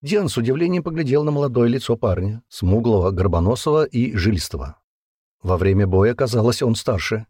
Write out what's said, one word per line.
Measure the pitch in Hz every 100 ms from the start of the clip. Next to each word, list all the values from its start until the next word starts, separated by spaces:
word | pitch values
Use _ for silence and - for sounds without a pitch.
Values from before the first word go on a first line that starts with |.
Диан | 143 208 185
с | -
удивлением | 113 135 170 180
поглядел | 165 160 147 139
на | 151
молодое | 147 143 123 120
лицо | 131 - 117
парня, | 90 92 92 110 _
смуглого, | - 90 104 117 104 90
горбоносого | 90 95 85 87 120 - 151
и | 156 117 123
жилистого. | 104 90 98 - 73 67 - _ _ _ _ _ _
Во | 90 90
время | 95 95 98
боя, | 95 104
казалось, | 120 135 110 110 120
он | 127
старше. | 113 - 107 - 110 113